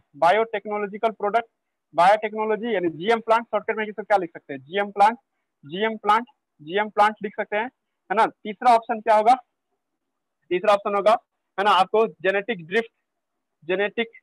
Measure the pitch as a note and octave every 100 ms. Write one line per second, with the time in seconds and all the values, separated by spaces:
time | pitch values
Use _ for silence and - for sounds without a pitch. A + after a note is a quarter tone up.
0 | _ C#3+ E3 G3+ A3+ A3 G#3+ G#3 G#3 G#3
1 | A3+ G#3 G4 G#3+ A#3 _ _ _ _ D3+
2 | F3 G#3+ G#3+ G#3+ G#3+ G#3+ A#3 G#3 F3 D#3
3 | F#3 A3+ A3 A3 A#3 G#3+ G3+ G#3+ G#3+ G#3+
4 | G#3 G3+ E3+ - - C#3 C3+ F#3 G3+ G3
5 | G3+ A#3 _ _ _ _ C#3+ E3+ A3 A3
6 | G3+ G#3+ A#3+ _ _ _ D3+ F#3+ G#3+ G#3
7 | G#3 G#3+ G#3+ - G3+ G#3 A#3+ - _ _
8 | - G3 G3+ - G#3+ G#3 B3 A3+ A#3 A3+
9 | A3 G#3+ A3 C4 - _ _ _ _ _
10 | _ _ _ _ - F3+ G#3 G3+ G#3 G3+
11 | G3 A#3 _ _ _ - G#3 F#3 F#3 G#3+
12 | A3 - F3+ G3 G3 G3+ D#3+ G3+ A3+ _
13 | _ _ _ _ _ _ D3+ F#3 G#3 G3
14 | A3+ -